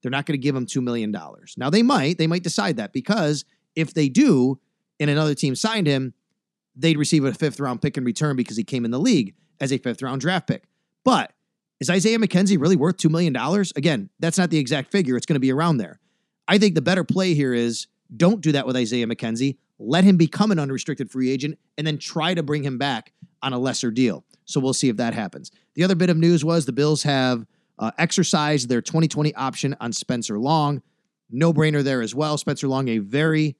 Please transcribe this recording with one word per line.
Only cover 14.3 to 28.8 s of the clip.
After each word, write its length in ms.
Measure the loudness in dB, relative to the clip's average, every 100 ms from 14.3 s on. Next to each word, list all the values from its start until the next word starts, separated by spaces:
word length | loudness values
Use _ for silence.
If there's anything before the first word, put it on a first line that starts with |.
| 2
not 120 | 2
the 80 | 2
exact 340 | 0 -2 0
figure. 240 | 0 0 -2
It's 100 | 0
gonna 140 | 0
be 120 | 2
around 240 | 2 2 0
there. 240 | -2 -10 _ _ _ _ 0
I 100 | 4
think 180 | 4 2
the 60 |
better 240 | 0 0 0
play 280 | 0 2
here 200 | 2 2
is 340 | 0 -2 -4 -10 _ _ 0
don't 260 | 2 2
do 100 | 0
that 160 | 0 0
with 80 | -2
Isaiah 320 | -2 -2 -2
McKenzie. 500 | -4 -6 -2 -4 -4 _ _
Let 240 | -2 4
him 140 | 6 6
become 340 | 4 2 0
an 80 | 0
unrestricted 500 | -2 -4 -6 -8 -8
free 200 | -4 -2
agent 280 | -2 -4 -10 _ -8
and 100 | -4
then 100 | -4
try 360 | -6 -4 -2
to 100 | -2
bring 200 | -2 -4
him 140 | -4 -4
back 360 | -4 -4 -8 _ -20 _
on 120 | -6
a 60 | -2
lesser 300 | -2 -2 -4
deal. 360 | 0 0 0 _ _ -6
So 140 | -2
we'll 140 | -2
see 160 | 0 0
if 80 | 0
that 160 | -2
happens. 360 | -4 -8 -10 -20 _ _ -2
The 80 |
other 120 | 0 2
bit 140 | 2
of 80 | 4
news 260 | 4 4
was 220 | 2 0 -2
the 80 |
Bills 300 | 0 0 2
have, 420 | 0 0 0 -2 -6 _ _ _
uh, 120 | -8 -2
exercised 720 | -2 0 0 2 2 0 0
their 120 | -2